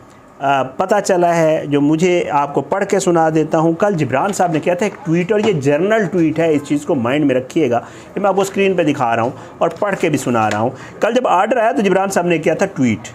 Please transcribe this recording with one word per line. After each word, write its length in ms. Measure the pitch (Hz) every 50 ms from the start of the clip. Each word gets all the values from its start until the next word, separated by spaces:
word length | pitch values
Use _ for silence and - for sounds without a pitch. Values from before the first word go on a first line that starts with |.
| - - - - - - - -
अ, 220 | 139 139 139 135 131
पता 380 | - - - 190 190 214 208
चला 320 | 196 - 196 175 175 170 170
है, 340 | 170 160 156 156 160 156
जो 140 | 151 143 143
मुझे 480 | 143 143 156 160 180 180 180 175 - - -
आपको 280 | 143 143 175 - -
पढ़ 240 | 135 - - 196 202
के 160 | 196 208 190
सुना 300 | - 180 170 165 160 160
देता 280 | 156 160 151 156 - 165
हूँ। 160 | 156 165 165
कल 200 | 165 208 208 202
जिब्रान 380 | 156 147 117 120 131 - 202 -
साहब 200 | - 190 170 160
ने 80 | 151
किया 140 | 151 - 175
था 120 | - 220
एक 80 | 196 - - -
ट्वीट, 280 | 165 160 175 180 175 220
और 140 | 208 208
ये 60 | 220 196
जनरल 540 | 147 127 139 143 147 175 202 220 226 208
ट्वीट 340 | 160 - 180 165 156 - 160
है, 140 | 165 165 151
इस 80 | 143 143
चीज़ 240 | - 147 147 147
को 80 | - 175
माइंड 300 | 135 113 117 135 151 156
में 100 | 143 127
रखिएगा, 420 | 127 127 - - 170 156 127 117 117
ये 420 | - - - - - - - 208
मैं 80 | 196 196
आपको 160 | 180 190 196
स्क्रीन 300 | 190 - 196 196 190 190
पे 100 | 175 170
दिखा 300 | 147 139 127 131 117 117
रहा 100 | 113 113
हूँ 100 | 127 147 - - - - - 160
और 60 | 170
पढ़ 260 | 170 - 208 202 190
के 140 | - - 165
भी 100 | 147 135
सुना 300 | - 135 120 113 110 107
रहा 120 | 107 104
हूँ। 120 | 113 127 123 - - - - - -
कल 100 | 208 233
जब 140 | 247 247
ऑर्डर 320 | - 170 180 202 220 - 247
आया 140 | 214 226 254
तो 100 | 285 208
जिब्रान 260 | 196 185 190 190 196
साहब 180 | 190 202 175
ने 120 | 175 170 156
किया 160 | 156 170 156
था 120 | 156 196
ट्वीट। 340 | 165 - - 131 120 107 - - - -